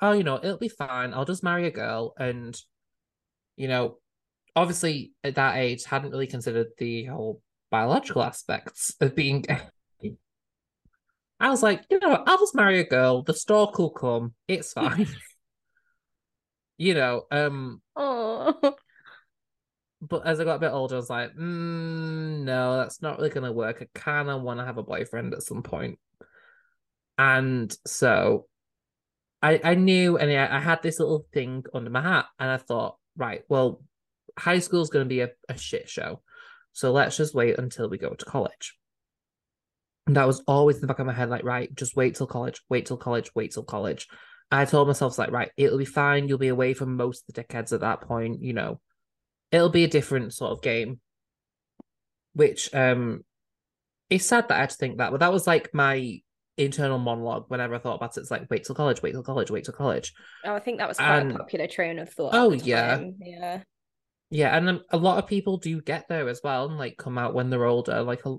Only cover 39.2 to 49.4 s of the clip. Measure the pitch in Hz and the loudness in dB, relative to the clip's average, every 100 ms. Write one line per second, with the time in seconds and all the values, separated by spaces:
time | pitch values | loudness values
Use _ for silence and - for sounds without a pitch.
39.2 | _ _ _ _ _ _ _ _ - 143 | _ _ _ _ _ _ _ _ 2 4
40.2 | 131 131 - 143 147 131 135 135 131 120 | 4 2 2 4 4 4 -2 -4 -4 -4
41.2 | 117 117 127 123 120 - 127 - 127 - | -4 -4 -4 -4 -6 -8 -4 0 0 0
42.2 | 131 120 123 - - 123 - 123 127 120 | -4 -4 -6 -8 -2 -2 -2 -6 -4 -4
43.2 | - 113 107 - - 107 98 - - - | -4 -6 -6 -8 -8 -4 -4 -6 -10 -20
44.2 | - - - 139 139 151 143 139 131 - | -20 -20 0 2 4 6 6 4 0 -2
45.2 | 104 123 - - 139 135 135 151 143 143 | -2 -2 -2 2 2 2 0 2 4 4
46.2 | 143 135 131 127 127 123 131 127 123 123 | 2 0 2 2 0 0 -2 -2 -2 -4
47.2 | - - 120 120 113 113 110 - - 117 | -12 -12 -8 -8 -4 -2 0 -2 -2 -4
48.2 | 113 117 127 113 - - _ _ _ _ | -2 -4 -4 -4 -4 -6 _ _ _ _
49.2 | _ _ | _ _